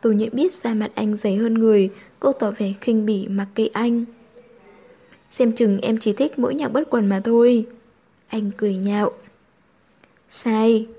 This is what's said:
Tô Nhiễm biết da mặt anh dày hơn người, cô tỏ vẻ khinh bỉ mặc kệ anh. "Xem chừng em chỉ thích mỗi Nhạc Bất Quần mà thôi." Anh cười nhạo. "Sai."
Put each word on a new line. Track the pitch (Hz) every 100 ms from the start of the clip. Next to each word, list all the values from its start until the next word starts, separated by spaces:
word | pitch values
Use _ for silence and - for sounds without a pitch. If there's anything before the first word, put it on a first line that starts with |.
Tô | 233
Nhiễm | 208 220
biết | 240 359
da | - 233
mặt | 220 214
anh | - 214 214
dày | 214 196
hơn | 233
người, | 226 226 208 196 - - _
cô | 269
tỏ | 269 214
vẻ | 214 196 196
khinh | - 220 214
bỉ | 208 196
mặc | 196 196
kệ | - 220
anh. | - 233 233 233 - _ - - - - - - - _ _ _
"Xem | - 240
chừng | 226 226 196
em | - 220
chỉ | 220
thích | 208 294 -
mỗi | 240
Nhạc | 269 285
Bất | 226 311
Quần | 240 202
mà | 196
thôi." | 208 233 240 240 226 - _ _ _ _ _
Anh | 226 208 196
cười | 208 190
nhạo. | 196 208 208 - - _ _ _ _ _ _ _ _ _ _
"Sai." | - 240 220 220 226 220